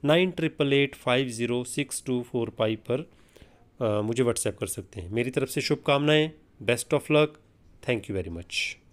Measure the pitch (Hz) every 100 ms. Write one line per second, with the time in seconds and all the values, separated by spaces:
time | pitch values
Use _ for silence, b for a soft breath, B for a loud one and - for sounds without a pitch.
0 | 147 165 185 170 160 - 143 139 139 -
1 | - 127 135 113 117 123 123 - 139 -
2 | - 123 120 123 117 - 110 110 - 127
3 | 165 b b b b b b _ 117 104
4 | 107 117 120 117 - 98 101 - 92 -
5 | 87 107 120 131 135 - 135 147 - 143
6 | 147 151 156 156 _ _ 104 120 - 147
7 | - 151 151 - _ _ - - - 120
8 | - 98 87 85 82 - - - _